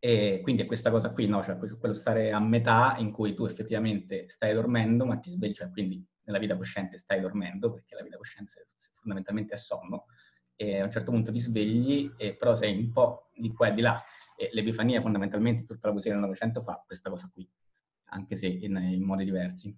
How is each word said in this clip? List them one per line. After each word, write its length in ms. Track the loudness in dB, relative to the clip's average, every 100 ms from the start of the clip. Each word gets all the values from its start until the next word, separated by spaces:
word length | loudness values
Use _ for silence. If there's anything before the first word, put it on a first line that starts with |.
E 380 | 4 4 4 2
quindi 180 | 2 0
è 40 | 2
questa 260 | 0 2
cosa 200 | 4 2
qui, 140 | 0 2
no? 160 | 2
Cioè, 140 | 0 -4
que-, 180 | -6 -4
quello 180 | -4
stare 360 | -2 0 2 2
a 80 | 2
metà 560 | 4 4 6 6 6 4
in 120 | -4
cui 240 | 0 -2
tu 120 | 0 -4
effettivamente 800 | -4 -4 0 0 -2 -4 -8 -8
stai 260 | -4 0
dormendo, 500 | 2 2 2 4 4
ma 140 | 2 0
ti 100 | -4
svegli, 240 | -4 -4
cioè 180 | -4 -8
quindi 300 | -6 -6 -6 -12 _
nella 160 | -4 -2
vita 180 | -2 -2
cosciente 400 | -4 -6 -8 -10
stai 220 | _ -2
dormendo, 520 | 0 -4 -6 -2 -4
perché 240 | -4 _ -16
la 60 |
vita 120 | -16 -16
cosciente 520 | -18 -16 -18 -18 -20 _ -20
fondamentalmente 640 | _ -8 -8 -4 -6 -4
è 20 | -8
sonno, 480 | -6 -8 -6 -12 -12 _ _ _ _
e 240 | _ -4 -2
a 60 |
un 60 | -2
certo 180 | -2 0
punto 220 | 0 0
ti 80 | -2
svegli, 720 | -2 0 2 2 2 2 0 -4
e 200 | -6 0
però 180 | 2
sei 240 | 4 2 0
un 140 | 0
po' 380 | 4 4 2 -14
di 180 | -8 -6
qua 140 | 2 4
e 80 |
di 60 | 6
là, 200 | 4 2 -4 -20 -20 -6
e 140 | -4
l'epifania 480 | -2 -2 2 2 2
fondamentalmente 640 | 2 0 0 2 2 2
tutta 240 | -2 -6 -2
la 40 |
poesia 200 | -2 0
del 80 | 0
Novecento 420 | 0 -2 -2 -2
fa 180 | -6 -10 -12
questa 240 | -14 -10
cosa 180 | -10 -12
qui, 180 | -18 -20 _ _ _ _ _ _
anche 260 | -12 -8 -4
se 100 | -4
in, 300 | -4 -2 -2
in 260 | 0 0
modi 220 | 0 -2
diversi. 520 | -2 -2 -4 -6 -12